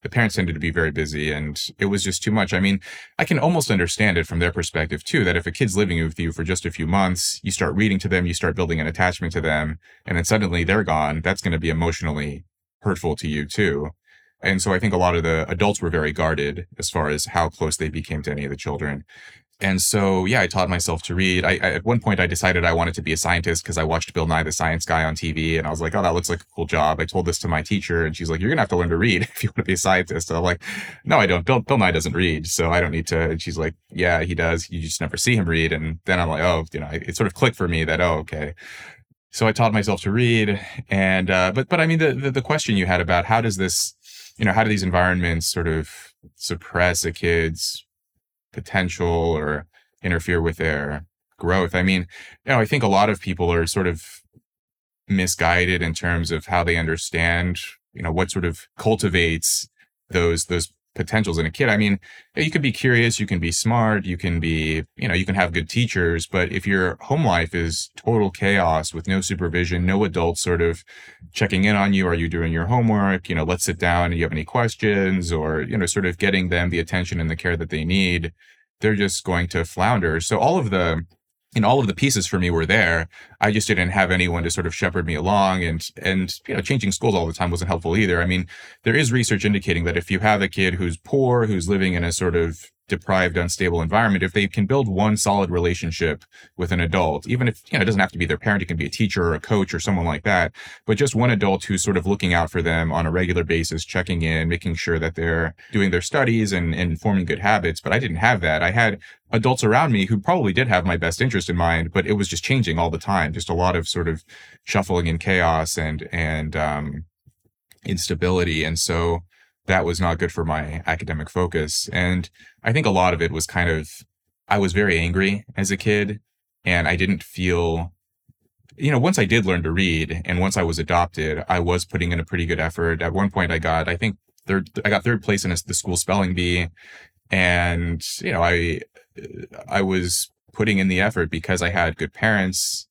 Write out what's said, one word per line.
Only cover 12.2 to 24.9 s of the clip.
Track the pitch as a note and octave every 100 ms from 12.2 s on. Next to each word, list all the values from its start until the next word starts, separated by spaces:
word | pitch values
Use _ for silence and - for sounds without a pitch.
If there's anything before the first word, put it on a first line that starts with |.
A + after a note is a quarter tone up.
| D2 C#2+ - _ _ _
hurtful | G#2 F2+ E2 D2
to | E2
you | D2+ D2
too. | - G2 C#2+ D2+ - _ _ _ _
And | F#2 F#2+
so | G2+
I | F#2
think | G#2+
a | F#2+
lot | F2+ F2
of |
the | E2 D#2+ D#2
adults | F2 G#2 G2+
were | F2
very | D#2+ D2+
guarded | D2+ D#2+ D#2 C#2+ D2 F2 -
as | -
far | E2+ D2+
as | D2+ -
how | F2 D#2+
close | - D#2+ D2+
they | D#2
became | D#2+ D#2+ D#2
to | D2
any | C#2+
of | C#2
the | C#2
children. | - C#2+ D2 C#2+ D#2 - - - _ _
And | G2 F#2
so, | - G#2 G2 F#2+ F#2
yeah, | A#2+
I | F#2
taught | F#2+ F#2
myself | F2+ - E2
to | - F2
read. | F#2+ F#2 D#2+
I, |
I, | F#2 F#2
at | D2 A2
one | A#2
point, | A#2 F#2
I | F2+
decided | - F#2 F2+ E2+
I |
wanted | E2 E2+ E2
to |
be | D#2
a | D#2+
scientist | E2+ F2 E2+ E2+
'cause | - D#2+
I | D#2+
watched | E2 -
Bill | - E2
Nye | D#2+
the | D#2
Science | D#2 E2 E2
Guy | -